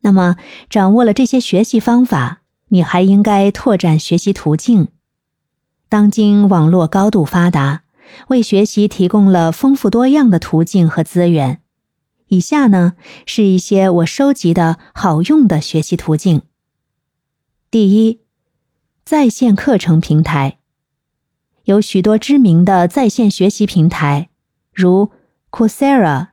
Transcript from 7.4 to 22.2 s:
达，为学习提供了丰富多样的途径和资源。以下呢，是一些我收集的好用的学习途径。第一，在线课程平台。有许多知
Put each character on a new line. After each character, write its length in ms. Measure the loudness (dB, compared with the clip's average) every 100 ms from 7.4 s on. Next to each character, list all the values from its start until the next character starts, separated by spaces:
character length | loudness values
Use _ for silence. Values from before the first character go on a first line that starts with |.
| 0
达， 320 | 0 -4 -6 _ _ _ -20 -4
为 160 | -2
学 220 | 0 0
习 240 | 0 0 -4
提 180 | -2 -2
供 200 | 2 2
了 260 | 2 0
丰 240 | 0 -2 0
富 120 | 0
多 200 | 0 0
样 200 | 2 2
的 120 | 0
途 240 | 0 -2
径 240 | -2 0 0
和 160 | -2
资 260 | -4 -2 0
源。 320 | 0 -2 -6 _ _ _ _ _ _ _
以 120 | -4
下 260 | -2 0 2
呢， 280 | 2 0 -4 -20 -20 -10
是 180 | -2
一 120 | 0 0
些 320 | 0 0 2
我 180 | 0 -2
收 260 | -2 -2
集 200 | 0 -2
的 260 | 0 0 -4 _
好 300 | -6 -2 -2
用 240 | 0 2 2
的 140 | 0
学 200 | -2 -6
习 160 | -4 -6
途 200 | -4 -2
径。 260 | 0 -2 -4 _ _ _ _ _ _ _ _ _ _ _ _
第 220 | 0 2
一， 280 | 2 2 -2 _ _ _ _ _ _ _ _
在 240 | -4 0 0
线 260 | 0 0
课 240 | 0 0 -2
程 220 | 2 0
平 220 | 2 -2
台。 360 | 0 -2 -4 -8 _ _ _ _ _ _ _ _ _ _
有 160 | -2 0
许 220 | 0 -2
多 160 | 0
知 200 | -2